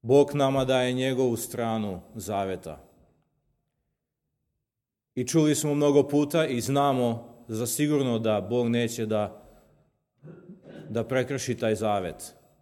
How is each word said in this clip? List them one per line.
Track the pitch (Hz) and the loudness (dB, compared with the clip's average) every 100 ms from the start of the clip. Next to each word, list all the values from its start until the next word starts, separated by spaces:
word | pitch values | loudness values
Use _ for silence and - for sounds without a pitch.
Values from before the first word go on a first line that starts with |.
Bog | 117 139 143 147 | 6 4 6 2
nama | 135 135 131 | 2 2 2
daje | 131 127 | 2 2
njegovu | 127 131 127 127 113 | 0 -2 0 0 0
stranu | - 117 117 110 104 90 - 113 | -6 -4 -2 -2 -4 -6 -10 -14
zaveta. | 92 101 98 92 80 73 - _ _ _ _ _ _ _ _ _ _ _ _ _ _ _ _ _ _ _ _ _ _ - | -6 -4 -2 -6 -10 -16 -18 _ _ _ _ _ _ _ _ _ _ _ _ _ _ _ _ _ _ _ _ _ _ -8
I | 123 | 0
čuli | 160 151 143 | 2 4 2
smo | 151 147 | 0 2
mnogo | 147 143 139 | 4 6 4
puta | 147 147 165 156 | 2 2 0 0
i | 120 | -2
znamo | 117 139 143 131 120 117 - - - | 0 2 2 2 0 -2 -8 -20 -8
za | 110 120 | -6 -4
sigurno | - 147 147 131 117 | -2 0 2 0 0
da | 113 104 | 0 0
Bog | 95 120 120 | 0 0 2
neće | 117 117 117 110 | 0 0 -4 -4
da, | 107 104 - - - _ _ _ _ _ _ 147 - - - - - - | -2 -2 -6 -20 -20 _ _ _ _ _ _ -20 -20 -20 -20 -20 -20 -8
da | 110 | -6
prekrši | 113 127 123 139 120 117 | -2 -2 -2 -6 -6 -2
taj | 117 107 | -2 0
zavet. | 110 101 90 - - - _ _ | 0 -2 -2 -10 -16 -20 _ _